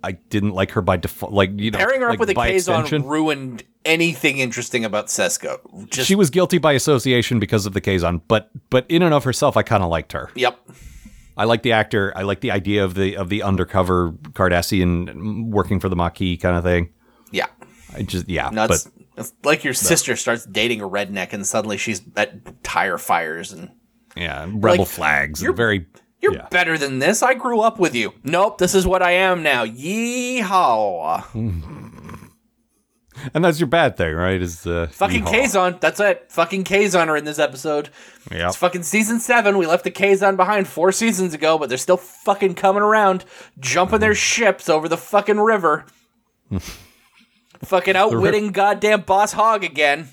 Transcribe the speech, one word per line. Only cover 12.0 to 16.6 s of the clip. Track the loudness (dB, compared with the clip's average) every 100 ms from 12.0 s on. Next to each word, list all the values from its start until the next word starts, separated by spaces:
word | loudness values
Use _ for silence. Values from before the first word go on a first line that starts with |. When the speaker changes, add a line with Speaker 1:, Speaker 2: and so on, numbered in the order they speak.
| 0 -2
Speaker 1:
I |
like | -4 -2
the | 0
idea | -2 0 2
of | 0
the, | 0 -2 -2
of | -4
the | -2
undercover | 0 0 0 0 2 2 0 -4 -14
Cardassian | 0 2 2 2 0 2 0 -4 -10 -8 -6 -2
working | -2 0 -2
for | -2
the | -2
Maquis | -2 -2 -4 0
kinda | 0 0